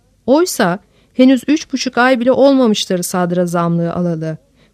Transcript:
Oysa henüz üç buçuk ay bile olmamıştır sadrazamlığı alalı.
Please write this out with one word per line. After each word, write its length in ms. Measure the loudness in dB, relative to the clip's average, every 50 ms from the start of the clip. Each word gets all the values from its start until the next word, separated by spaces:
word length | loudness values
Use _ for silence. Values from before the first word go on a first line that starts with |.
| _ _ _ _ _
Oysa 540 | 0 2 2 2 0 -2 -2 -2 -2 -2 -4 -8 _ _ _ _ _ _
henüz 300 | 4 4 4 4 2 2 -2
üç 260 | -2 -2 -2 -6 -8
buçuk 240 | -6 -6 -4 -2 0
ay 220 | 0 2 0 0
bile 120 | 2 0
olmamıştır 720 | 2 4 4 4 4 4 2 2 0 -2 -2 -4 -4 -4 -4
sadrazamlığı 880 | -4 -4 -4 -2 -2 -2 -2 -2 -2 -2 -2 -2 0 -2 -2 -2 -4 -4
alalı. 440 | -4 -4 -4 -4 -4 -6 -8 -10 -10 _ _ _ _ _ _